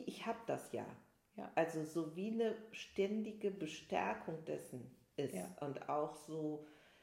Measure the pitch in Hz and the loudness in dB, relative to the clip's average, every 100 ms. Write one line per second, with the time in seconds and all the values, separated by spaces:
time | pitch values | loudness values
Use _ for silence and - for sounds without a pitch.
0 | - - 220 226 - 135 - 113 107 - | -2 -4 -2 -2 0 -2 0 -4 -4 -8
1 | - _ _ - - - 160 160 156 165 | -16 _ _ -10 0 4 4 4 0 0
2 | 156 165 208 226 226 - - - - - | 0 0 0 4 4 2 -6 -10 -6 2
3 | 196 214 214 214 202 190 160 - - 180 | 4 4 0 0 0 0 -4 -4 2 4
4 | 190 220 - 160 160 147 - 127 - - | 4 2 -2 -4 -2 -4 -4 -8 -8 -14
5 | - - 143 185 180 - 143 135 - 143 | -10 -2 0 0 -4 -4 -4 -2 0 2
6 | 156 - - 156 151 151 - - - - | 2 -2 -6 -2 0 -2 -6 -16 -20 -20